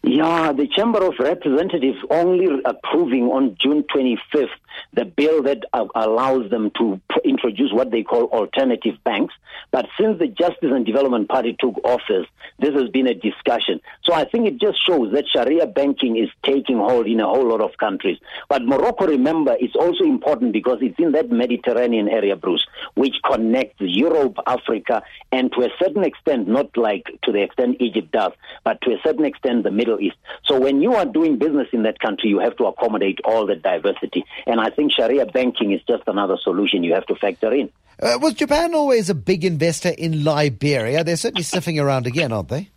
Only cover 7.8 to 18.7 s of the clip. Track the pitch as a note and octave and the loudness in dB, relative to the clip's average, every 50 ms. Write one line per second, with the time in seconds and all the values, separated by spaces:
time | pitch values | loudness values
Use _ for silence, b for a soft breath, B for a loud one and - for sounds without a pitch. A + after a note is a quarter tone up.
7.8 | C3 B2 A2 A2+ G#2 - B2 A#2 A#2 - - A2+ G2+ - - - C3+ B2+ A#2 - | 0 0 -2 -4 -2 0 0 0 0 2 0 -2 -2 -2 0 0 0 0 0 0
8.8 | - A3 - - _ - G#3+ G3+ D4 - - _ B B B B B B - C3 | -2 -6 -6 -2 _ -4 -2 -2 -2 -4 -6 _ B B B B B B -2 -2
9.8 | - - - - G#3 A3 G#3+ E3 E3+ C3 G#2 - E3+ F3 - - E3+ C3+ C#3 C3 | -2 -4 -2 0 0 0 2 0 -2 -4 0 0 0 0 0 -2 -2 0 0 0
10.8 | A2+ G#2 G#2+ C#3 C#3 C3+ B2 A2+ G2+ - - C3 A2 A#2 - - - B2 G2 - | 0 0 2 2 2 2 2 0 0 0 0 0 0 -2 -2 -2 -2 -2 -2 0
11.8 | - - G#2 G2 - - G#2 F#2 E2+ - B B B B B - C3+ D3+ C3+ C#3+ | 0 0 0 0 0 0 -2 -2 -2 -4 B B B B B -2 0 2 2 2
12.8 | B2+ A2 - C3 C3 B2+ A#2 F#2 - G#2 - - - C#3 A#2+ A2+ - - F2 - | 0 2 0 2 2 2 0 0 -2 -4 -4 -2 -2 0 0 0 0 -2 -4 -4
13.8 | B B B B - - E3+ D#3+ C#3+ - - A#3+ A#3 G#3 C3+ A#2+ G#3 G#3 G3 - | B B B B 0 0 2 2 0 0 0 0 0 0 0 2 0 0 0 0
14.8 | - F#3 F3 D3+ A#2 G2+ F#2+ D3 C#3 - - C3+ A#2+ B2 D#3 E3+ D#3+ B2 - C3+ | 0 2 2 2 2 2 0 0 0 0 0 2 2 4 2 2 2 0 0 0
15.8 | C#3+ C#3 C3+ - C#3 B2 A2+ A2+ A2 - - _ - C#3 C3+ C#3 - - B2+ A2 | 0 0 0 0 0 0 2 0 -2 -2 -4 _ 0 0 0 0 0 0 0 2
16.8 | G2+ A2 B2+ A#2+ A2+ G#2+ A2+ A2 G#2 F2+ G#2+ C3 C3 A#2 A2+ G#2 G#2+ - - - | 2 2 2 2 2 2 0 0 2 2 2 2 2 2 2 2 0 -2 -2 -4
17.8 | A2+ G#2+ F#2+ F#2 - G2 E2 - B B B B B B C#3+ C3 A#2 A#2+ | -4 -4 -2 -2 -2 -4 -4 -4 B B B B B B -2 0 2 2